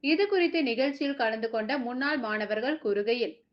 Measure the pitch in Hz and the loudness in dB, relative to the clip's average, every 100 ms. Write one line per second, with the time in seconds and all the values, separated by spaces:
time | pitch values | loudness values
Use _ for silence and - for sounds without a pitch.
0 | 269 320 403 392 339 339 269 226 269 277 | 2 2 4 4 2 2 0 2 0 0
1 | 277 277 226 220 226 226 214 285 240 247 | -2 0 0 0 -2 -2 -2 -2 -2 -2
2 | 277 302 226 214 208 214 247 311 226 202 | -2 -2 -2 -2 -2 -2 -2 -2 0 0
3 | 208 240 202 - _ | 0 0 -2 -6 _